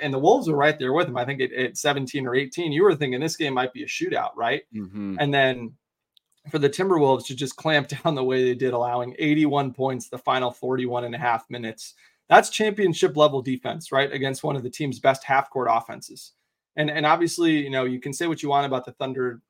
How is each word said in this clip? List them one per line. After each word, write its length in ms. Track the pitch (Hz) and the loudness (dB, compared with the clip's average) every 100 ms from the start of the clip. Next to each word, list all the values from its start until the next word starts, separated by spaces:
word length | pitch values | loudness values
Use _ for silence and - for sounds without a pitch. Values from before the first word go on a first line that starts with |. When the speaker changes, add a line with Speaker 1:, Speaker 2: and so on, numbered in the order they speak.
Speaker 1:
and 100 | 147 | -4
the 60 | 135 | 2
Wolves 320 | 156 262 170 | 4 4 4
were 80 | 143 | 2
right 220 | 147 151 | 2 2
there 140 | 127 | 0
with 120 | 143 156 | 0 0
them. 100 | 123 | -2
I 100 | 123 | -4
think 160 | 135 | -2
at, 120 | 127 | -4
at 240 | - 127 - | -2 -4 -2
seventeen 480 | 147 139 131 143 127 | -2 -2 -4 -6 -2
or 80 | |
eighteen, 380 | 131 135 - 170 | -2 -2 -4 -2
you 100 | 147 | 4
were 140 | 202 160 | 4 4
thinking 240 | 143 127 | 0 -2
this 180 | 160 - | -4 -2
game 160 | 151 | -2
might 180 | 127 127 | 0 -2
be 120 | - | -6
a 40 | - | -10
shootout, 440 | - 175 - 110 - | -6 -4 -2 -4 -2
right? 280 | 117 143 - | -2 -2 -4
Speaker 2:
Mm-hmm. 440 | 110 95 101 101 95 | -12 -10 -8 -6 -2
Speaker 1:
And 120 | 143 | 0
then 420 | 143 131 127 117 - _ _ _ _ _ _ 147 | 2 2 0 -8 -16 _ _ _ _ _ _ -6
for 80 | 160 | 0
the 140 | 143 | 0
Timberwolves 560 | 139 190 175 143 131 - | 2 2 4 4 4 0
to 80 | 127 | -8
just 200 | 131 - | -8 -4
clamp 320 | 160 151 139 | 0 0 0
<laughs> 160 | 143 | -4
down 120 | 170 147 | -2 0
the 80 | |
way 200 | 127 131 | 0 2
they 120 | 127 123 | 2 2
did, 180 | 127 | 0
allowing 420 | 120 120 123 123 - | 0 -2 -2 -4 -2
eighty-one 540 | 156 151 151 143 139 | 0 2 2 2 -2
points 360 | 123 135 127 - | -2 -2 -4 -8
the 80 | 127 | -6
final 320 | - 131 127 | 0 0 0
forty-one 540 | - 127 131 127 120 | -4 -4 -2 -2 -4
and 100 | 120 | -6
a 60 | 120 | -4
half 280 | 120 117 - | -2 -2 -4
minutes, 420 | 123 113 113 - - _ _ - | -10 -8 -10 -16 -20 _ _ 6
that's 200 | 180 202 | 6 6
championship 640 | - 214 202 190 160 185 151 | 0 0 2 0 2 0 4
level 280 | 151 139 | 2 2
defense, 480 | 127 127 120 160 - | -4 -6 -6 -10 -2
right? 200 | 135 139 | 0 0
Against 320 | 135 135 131 | -2 -4 -4
one 120 | 151 143 | -4 -4
of 80 | |
the 60 | 123 | -6
team's 280 | - 147 123 | -6 -6 0
best 240 | 135 131 | 2 2
half 280 | - 135 139 | 2 0 0
court 160 | 131 120 | -2 0
offenses. 640 | 117 - 110 - 131 - _ _ _ _ - | 0 -2 -12 -16 -20 -20 _ _ _ _ -4
And, 140 | 151 | -2
and 160 | 151 151 | 2 2
obviously, 520 | 165 170 165 170 156 | 4 2 2 2 2
you 120 | 139 | 0
know, 160 | 135 127 | -2 -2
you 140 | 127 | -4
can 140 | 143 | -8
say 120 | 135 170 | -4 -4
what 160 | 160 | -2
you 80 | 147 | 0
want 160 | 139 139 | 2 2
about 200 | 131 127 | -2 -6
the 80 | |
Thunder, 480 | - 135 131 123 117 _ | -8 -6 -4 -4 -6 _